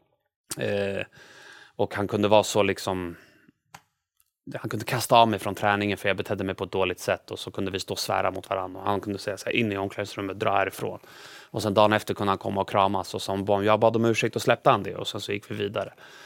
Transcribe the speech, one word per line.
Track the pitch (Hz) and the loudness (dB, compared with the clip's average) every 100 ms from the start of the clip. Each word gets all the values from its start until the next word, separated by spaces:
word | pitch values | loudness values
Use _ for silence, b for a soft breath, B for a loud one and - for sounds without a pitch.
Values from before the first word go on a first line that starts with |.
| _ _ _ _ _ - | _ _ _ _ _ -6
Eh, | 117 101 98 98 98 B B B B B B - | -4 -2 -2 -4 -8 B B B B B B -6
och | 104 - | -4 -2
han | 98 | -2
kunde | 107 104 | 0 4
vara | 107 | 4
så | 101 110 | 4 2
liksom, | 98 95 - 92 87 85 b b b _ _ - _ _ _ _ _ _ - 131 | 2 0 -4 -4 -6 -10 b b b _ _ -20 _ _ _ _ _ _ -14 -10
han | 113 | -8
kunde | 107 104 | -6 -4
kasta | 123 - 120 | -4 6 8
av | 113 | 8
mig | 101 | 4
från | 104 98 | -4 -2
träningen | 104 101 104 98 | 0 2 0 -2
för | 101 | -2
jag | 95 | -2
betedde | 101 101 | -2 -4
mig | 98 92 | -4 -4
på | |
ett | 95 | -4
dåligt | 98 92 90 | -2 -2 -2
sätt | - 90 - | -2 -2 -4
och | 98 | -12
så | - | -10
kunde | 90 95 | -6 -6
vi | 92 | -6
stå | - | -6
och | 98 | -6
svära | - 98 95 | -2 0 0
mot | 92 - | -4 -4
varandra | 98 92 92 | -4 -4 -6
och | 101 | -4
han | 101 | -2
kunde | 104 98 | -2 -6
säga | - 95 | -6 -6
så | - | -2
här, | 120 | 0
"In | 113 | 0
i | 98 | 0
omklädningsrummet, | 98 - 101 - 98 95 | -4 -6 -8 -6 -8 -2
dra | 104 | 0
härifrån." | 98 95 - 110 98 B B B B B | 2 0 -2 -8 -8 B B B B B
Och | 120 | -4
sen | 107 | 2
dagen | 98 107 | 6 6
efter | 107 - | 4 0
kunde | 98 101 | -2 0
han | 98 | 0
komma | 104 98 | -2 -4
och | 95 | 0
kramas | 107 98 101 90 | 2 4 2 -4
och | 101 | -6
så | - | -4
om | 98 98 101 104 | -4 0 2 4
jag | 107 | 4
bad | 113 113 | 4 4
om | 117 | 2
ursäkt | 110 117 113 | 2 0 0
och | |
släppte | 127 120 147 | 2 4 4
han | 113 | 4
det | 95 90 | 0 -6
och | 104 | -8
sen | 110 | -8
så | - | -6
gick | 101 - | -8 -6
vi | 107 | -6
vidare. | 104 104 98 - B B | -4 -4 -6 -10 B B